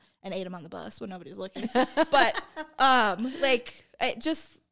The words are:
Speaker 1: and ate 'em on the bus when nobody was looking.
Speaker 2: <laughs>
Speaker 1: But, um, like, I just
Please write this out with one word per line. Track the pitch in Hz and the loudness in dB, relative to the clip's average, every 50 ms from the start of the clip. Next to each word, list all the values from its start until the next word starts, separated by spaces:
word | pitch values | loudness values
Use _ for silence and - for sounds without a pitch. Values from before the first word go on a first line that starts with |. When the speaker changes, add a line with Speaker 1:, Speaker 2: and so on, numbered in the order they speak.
| _ _ _ _ - | _ _ _ _ -12
Speaker 1:
and | 190 175 | -8 -8
ate | 190 185 | -6 -6
'em | 180 185 | -8 -10
on | 175 147 | -12 -14
the | 170 | -14
bus | - 175 160 - - - | -14 -12 -12 -12 -12 -12
when | 233 202 | -12 -12
nobody | 185 180 165 - | -12 -14 -14 -16
was | - | -12
looking. | 202 190 190 - 254 - 220 - | -12 -12 -10 -8 -8 -8 0 2
Speaker 2:
<laughs> | 247 254 - - 302 311 - | 2 2 2 2 0 2 4
Speaker 1:
But, | - 277 247 220 - - - - - 311 311 - - - | 6 6 6 4 2 -2 -8 -10 -12 -14 -14 -12 0 2
um, | 254 269 262 247 220 208 185 185 233 262 262 339 | 4 6 6 6 4 2 0 -2 -4 -6 -2 0
like, | 285 269 254 240 247 - - - - _ _ - | 2 2 2 2 0 -6 -16 -20 -20 _ _ -2
I | - 254 - | -2 -2 -2
just | 226 - 311 320 - - - - - _ _ | -2 -2 -2 -2 -2 -4 -10 -16 -20 _ _